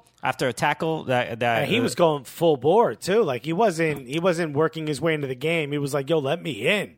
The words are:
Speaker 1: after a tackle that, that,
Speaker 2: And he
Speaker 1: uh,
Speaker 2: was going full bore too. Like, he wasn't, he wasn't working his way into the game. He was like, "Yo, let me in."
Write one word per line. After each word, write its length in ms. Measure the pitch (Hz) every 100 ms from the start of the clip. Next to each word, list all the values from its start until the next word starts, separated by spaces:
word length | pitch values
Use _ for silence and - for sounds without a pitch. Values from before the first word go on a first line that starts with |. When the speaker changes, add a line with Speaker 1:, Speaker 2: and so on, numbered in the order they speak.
| _ _
Speaker 1:
after 260 | 131 - 131
a 40 |
tackle 520 | - 151 147 160 160
that, 360 | - 123 113 117
that, 220 | 120 113
Speaker 2:
And 60 | 123
he 80 | 190
Speaker 1:
uh, 40 |
Speaker 2:
was 120 | -
going 300 | - 165 143
full 320 | 120 - 170 139
bore 380 | 143 214 185
too. 280 | 110 170 214
Like, 220 | 165 123
he 80 | 156
wasn't, 560 | 170 226 160 160 139 123
he 100 | 156
wasn't 380 | 185 165 160 139
working 300 | 160 160 151
his 120 | 135
way 120 | 165
into 120 | 151 135
the 80 |
game. 360 | 127 156 170 143
He 60 | 147
was 140 | 139
like, 160 | 143 139
"Yo, 100 | 160
let 240 | 135 170
me 240 | 165 101 139
in." 300 | 202 151